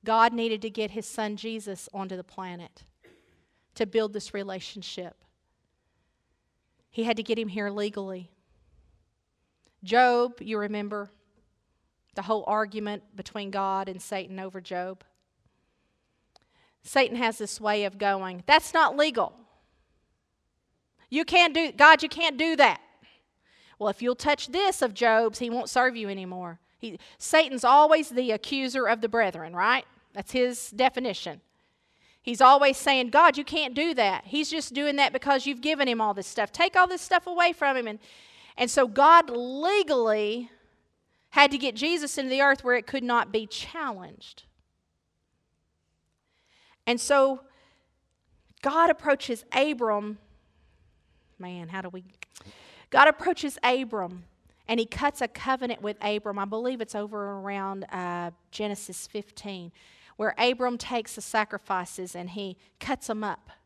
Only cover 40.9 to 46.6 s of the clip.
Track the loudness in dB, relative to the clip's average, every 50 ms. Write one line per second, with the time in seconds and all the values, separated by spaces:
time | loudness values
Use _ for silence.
40.9 | _ _ _ _ _ _ _ _ 6 6 6 6 6 0 -2 -4 -4 -2 -2 -2
41.9 | -2 -2 -4 -6 -6 -6 -4 -4 0 2 4 4 4 2 2 0 0 0 0 -2
42.9 | -6 -6 -2 0 0 0 0 0 -4 -6 -6 -6 -12 -12 -12 -12 -10 -8 -6 -6
43.9 | -8 -8 -14 -18 -20 -20 -20 -20 -20 -20 _ _ _ _ _ _ _ _ _ _
44.9 | _ _ _ _ _ _ _ _ _ _ _ _ _ _ _ _ _ _ _ _
45.9 | _ _ _ _ _ _ _ _ _ _ _ _ _ _